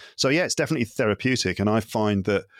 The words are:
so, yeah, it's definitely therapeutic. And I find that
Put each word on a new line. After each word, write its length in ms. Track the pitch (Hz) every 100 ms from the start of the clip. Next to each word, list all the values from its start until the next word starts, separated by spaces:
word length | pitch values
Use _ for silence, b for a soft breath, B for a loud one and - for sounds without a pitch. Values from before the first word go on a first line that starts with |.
| B B
so, 120 | 131
yeah, 160 | 160
it's 100 | 180
definitely 300 | - 143 151
therapeutic. 760 | 113 - 110 101 127 123 95 90
And 120 | 101
I 100 | 110
find 440 | - 113 107 101 95
that 180 | 98 - B